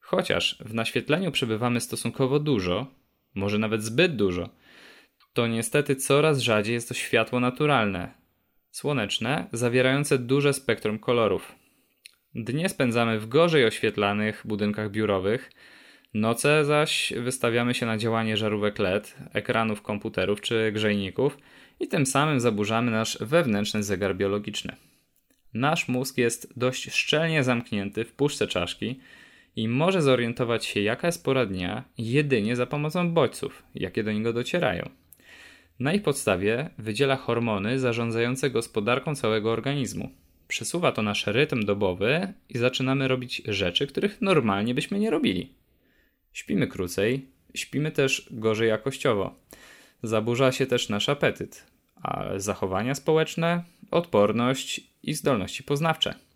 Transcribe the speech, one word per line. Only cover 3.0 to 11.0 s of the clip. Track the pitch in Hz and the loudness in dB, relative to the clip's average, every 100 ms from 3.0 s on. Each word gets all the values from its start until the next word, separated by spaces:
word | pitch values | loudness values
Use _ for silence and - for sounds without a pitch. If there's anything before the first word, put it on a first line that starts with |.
| _ _ _ | _ _ _
może | - 98 104 | -4 -2 0
nawet | 107 110 | 0 -2
zbyt | 110 117 180 135 | -2 2 2 2
dużo, | 101 87 92 _ _ - - - _ _ _ | 0 0 -6 _ _ -20 -20 -20 _ _ _
to | - 117 | -4 -2
niestety | 113 113 147 139 135 | -2 0 0 0 -2
coraz | - 143 156 143 | 4 4 6 4
rzadziej | 120 107 104 | 4 2 2
jest | 120 - | -2 -4
to | |
światło | - - 120 113 123 | -8 0 2 2 2
naturalne, | 123 123 151 139 104 92 92 - _ _ _ _ _ | 0 0 2 4 2 -2 -6 -12 _ _ _ _ _
słoneczne, | - - 143 101 - 113 151 - | -8 -4 -2 -2 -2 -2 -4 -4
zawierające | 117 120 123 131 135 147 135 | -2 2 4 4 2 2 0
duże | 120 135 143 | 2 2 2
spektrum | 135 - 110 107 | 0 -2 -2 0
kolorów. | 107 | -4